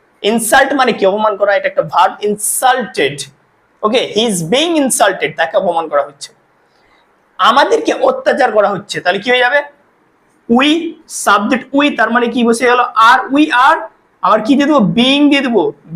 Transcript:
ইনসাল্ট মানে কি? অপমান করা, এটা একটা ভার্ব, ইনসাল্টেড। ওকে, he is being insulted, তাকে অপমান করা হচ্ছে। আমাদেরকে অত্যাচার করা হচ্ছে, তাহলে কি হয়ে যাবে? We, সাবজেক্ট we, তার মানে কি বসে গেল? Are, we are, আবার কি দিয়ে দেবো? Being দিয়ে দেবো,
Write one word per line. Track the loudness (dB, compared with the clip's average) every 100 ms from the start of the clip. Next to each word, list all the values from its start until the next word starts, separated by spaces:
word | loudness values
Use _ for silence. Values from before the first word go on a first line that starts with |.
| _ _
ইনসাল্ট | -2 -2 2 2 2
মানে | 0 0
কি? | 0 0
অপমান | 0 -2 0
করা, | 0 0
এটা | -2
একটা | -4
ভার্ব, | -2 2 0 0
ইনসাল্টেড। | -6 -4 -4 -2 0 0 -4 -4 -4 -4 -14 _ _ _ _ _
ওকে, | -2 -2 -2 -2
he | -2
is | -2 -2
being | -2 0 0
insulted, | 0 0 0 0 -6 -4
তাকে | -2 -2
অপমান | -2 -4 -2
করা | -2
হচ্ছে। | -4 -8 -20 _ _ _ _ _ _ _ _ _ _ _
আমাদেরকে | 2 2 2 0 0
অত্যাচার | 0 0 0 -2 0 0
করা | 2 0
হচ্ছে, | -2 -8 -6
তাহলে | -2 -2
কি | 0
হয়ে | 0
যাবে? | 2 0 -4 _ _ _ _ _ _ _ _
We, | 0 2 0 -4 -12 _
সাবজেক্ট | -6 0 0 0 -4 -2
we, | 0 0 0
তার | -2
মানে | 0 -2
কি | 0
বসে | 0 2 2
গেল? | 2
Are, | 0 2 4 4 2
we | 0
are, | 2 4 2 2 -2 _ _ _
আবার | 0 0
কি | 2
দিয়ে | 2 4
দেবো? | 2
Being | 2 2 2 4 2
দিয়ে | 2
দেবো, | 0 0 -2 -6 -12